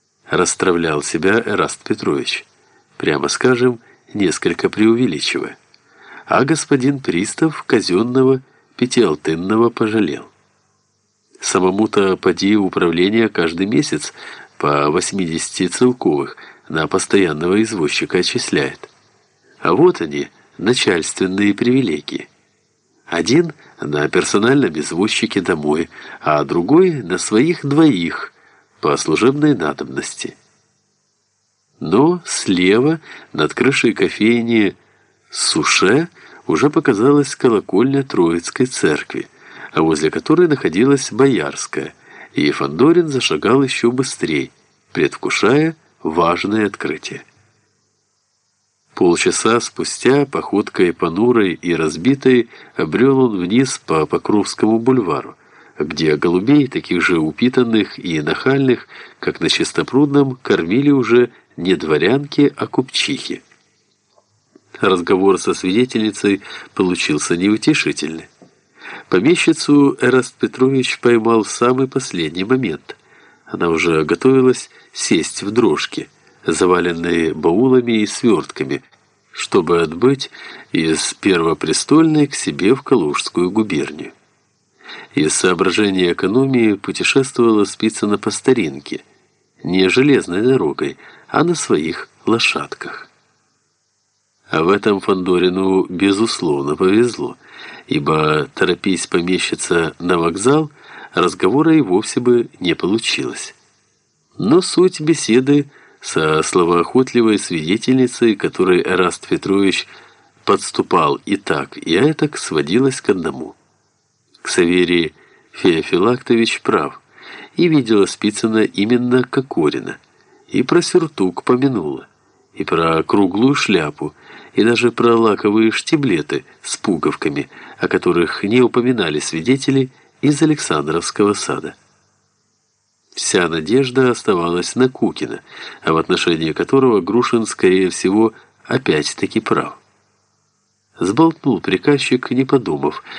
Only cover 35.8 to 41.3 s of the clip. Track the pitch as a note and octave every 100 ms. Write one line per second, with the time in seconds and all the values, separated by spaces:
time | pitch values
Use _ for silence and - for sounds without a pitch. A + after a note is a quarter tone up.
35.8 | F#2 C3+ E3+ _ - - - - D3 E3
36.8 | A#2+ G2+ C3 D3 C#3+ - B2+ G#2 - F#2+
37.8 | C3+ C#3 C3+ - E2+ E2+ - - B2+ -
38.8 | E2+ D2 - - - _ - - - -
39.8 | E2 D2+ D#2 E2 - D#3+ F3 C#3 F2 F2
40.8 | C3+ C#3 - G#2+ C#3